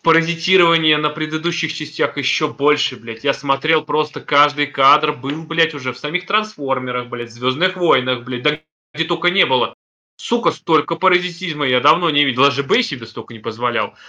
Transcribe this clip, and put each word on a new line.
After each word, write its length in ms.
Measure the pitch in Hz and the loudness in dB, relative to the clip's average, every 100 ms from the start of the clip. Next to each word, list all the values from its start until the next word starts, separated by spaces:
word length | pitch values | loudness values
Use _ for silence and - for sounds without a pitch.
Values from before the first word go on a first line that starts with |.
Паразитирование 920 | 165 165 165 170 170 185 170 165 156 151 | 4 4 2 -4 2 4 4 4 2 2
на 120 | 151 | 0
предыдущих 640 | 151 156 156 170 170 160 | -2 -4 -2 -4 -4 -6
частях 440 | - 143 - 147 - | -6 -10 -2 -2 0
еще 300 | 131 - 147 | -4 -2 -4
больше, 440 | 120 143 143 - 113 | 2 2 2 -2 -6
блядь. 260 | 117 110 | -10 -4
Я 80 | 139 | -4
смотрел 500 | 135 143 135 147 160 | -2 -2 -2 2 0
просто 360 | - 151 147 143 | 0 -2 -2 -6
каждый 460 | - 147 147 139 143 | 0 4 4 2 -4
кадр, 460 | 139 135 151 151 | 4 6 6 2
был, 300 | 120 135 156 | -2 -6 -6
блядь, 280 | 160 165 160 | -4 0 0
уже 160 | 151 127 | -2 -8
в 40 | 123 | -6
самих 260 | 151 175 - | -4 -4 0
«Трансформерах», 800 | 214 214 - 135 131 127 123 120 | -2 -2 -8 -2 -2 -2 -6 -6
блядь, 220 | 120 117 | -8 -8
«Звездных 460 | 117 127 131 185 185 | -2 -2 0 -2 0
войнах», 460 | 170 135 127 123 | 2 2 2 -4
блядь, 180 | 120 120 | -4 -2
да 160 | 139 151 _ _ _ | -2 -4 _ _ _
где 100 | 135 | -8
только 240 | 170 170 175 | -4 0 0
не 140 | 190 | 0
было. 300 | 147 127 113 - _ _ _ _ | 0 2 0 -6 _ _ _ _
Сука, 340 | - 233 170 | -2 0 0
столько 440 | - - 156 - | -2 2 2 2
паразитизма 720 | 165 185 180 180 170 180 151 139 | 0 2 2 -2 -8 -8 -2 0
я 140 | 127 | 4
давно 280 | 143 170 170 | 4 4 2
не 140 | 147 | 0
видел. 180 | 139 120 | 0 2
Даже 200 | 139 127 | 2 2
Бэй 200 | 135 233 | 0 0
себе 220 | - 131 113 | 0 -8 -10
столько 260 | - - | -12 -12
не 60 | 113 | -8
позволял. 560 | 117 110 120 113 104 _ | -8 -2 -2 0 -4 _